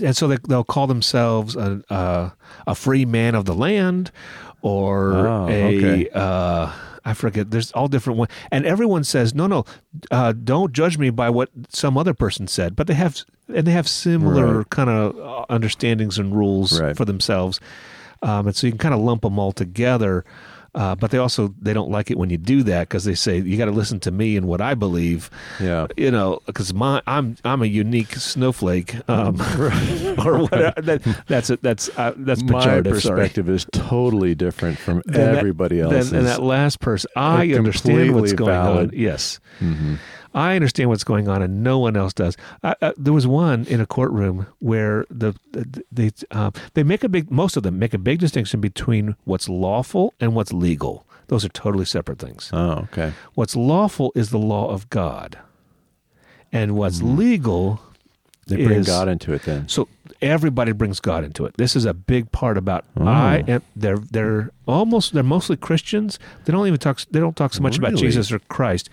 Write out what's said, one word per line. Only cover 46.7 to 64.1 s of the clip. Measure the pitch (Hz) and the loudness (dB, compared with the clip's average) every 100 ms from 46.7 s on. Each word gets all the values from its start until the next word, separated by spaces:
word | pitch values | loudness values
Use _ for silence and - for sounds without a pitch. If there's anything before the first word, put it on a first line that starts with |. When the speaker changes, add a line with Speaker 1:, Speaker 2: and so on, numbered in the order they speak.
Speaker 1:
they | - | 0
make | 147 208 247 | 2 2 0
a | |
big, | 180 151 | -2 0
most | 135 185 - | 0 0 0
of | |
them | 98 92 | -2 -2
make | 113 | -2
a | 98 | -2
big | 98 160 | -2 0
distinction | 175 135 104 110 | 0 0 -2 -2
between | 101 - - 110 104 104 | -4 -4 -2 0 0 -4
what's | - 92 - | -4 -4 -2
lawful | 90 92 110 127 190 180 - | -2 0 0 -2 0 0 0
and | 117 113 | 0 0
what's | 104 | -2
legal. | 90 87 76 69 - _ - - | 0 0 0 -4 -8 _ -20 -4
Those | 120 92 | -2 -2
are | |
totally | - 107 98 90 | -4 -2 -2 -2
separate | 90 80 67 | -4 -6 -10
things. | 65 50 - | -12 -14 -6
Speaker 2:
Oh, | 82 87 78 - | -2 0 -2 -6
okay. | - 80 73 - - | -6 -6 -6 -8 -4
Speaker 1:
What's | 110 123 | -2 0
lawful | 127 175 208 - 131 | 2 2 2 0 -2
is | 123 107 | 0 0
the | 113 | 0
law | 107 104 107 | 0 0 -2
of | 98 107 | -6 -4
God. | 104 82 58 - - - _ _ _ _ _ _ _ _ _ _ | -2 -2 -4 -12 -18 -20 _ _ _ _ _ _ _ _ _ _
And | 113 104 104 | -2 0 0
what's | 98 87 | 0 0
Speaker 2:
Hmm. | 113 143 | 0 2
Speaker 1:
legal | 240 214 120 87 95 107 - _ _ _ _ _ - | 4 2 2 0 0 -2 -8 _ _ _ _ _ -4
Speaker 2:
They | 98 | 0
bring | 123 104 | 4 4
Speaker 1:
is | 92 | 4
Speaker 2:
God | 90 95 | 2 0
into | 85 - | -2 -2
it | 71 | -4
then. | - 71 71 | -2 -4 -2
Speaker 1:
So | - - _ - - | -4 -4 _ -20 -4
everybody | 135 160 156 127 113 | 0 2 2 2 0
brings | 107 107 95 | 0 -2 -2
God | - 82 | -2 -2
into | 76 - 71 | -4 -6 -6
it. | - | 0
This | 123 135 | 2 2
is | 113 | 2
a | |
big | 87 95 123 113 | 0 0 0 0
part | - 127 98 | -2 0 0
about | 95 90 - - | 0 -2 -4 0
Speaker 2:
Oh. | 87 | 4
Speaker 1:
I | 139 131 147 - | 4 4 2 2
am, | 120 - | -2 -2
they're, | 107 104 101 | -4 -2 -2
they're | 104 | -2